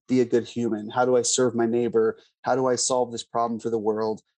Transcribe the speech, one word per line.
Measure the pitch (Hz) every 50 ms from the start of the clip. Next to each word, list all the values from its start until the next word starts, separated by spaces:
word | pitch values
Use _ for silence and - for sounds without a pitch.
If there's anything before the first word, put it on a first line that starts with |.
| _
be | - 127 127
a | 123
good | 113 127 117 107
human? | - - 120 120 113 107 104 104 104
How | - 127 123
do | 127 127
I | 120
serve | 117 - - 127 127 120 110
my | 117 117
neighbor? | 113 117 120 120 113 110 113 110 110 107 - - _ _ _ -
How | 123 127
do | 131 131
I | 127 123
solve | 117 - - 131 127 123 117
this | 117 113 -
problem | _ - 117 117 117 117 107
for | - 117
the | 113
world? | 113 101 110 107 110 110 110 107 104 - _ _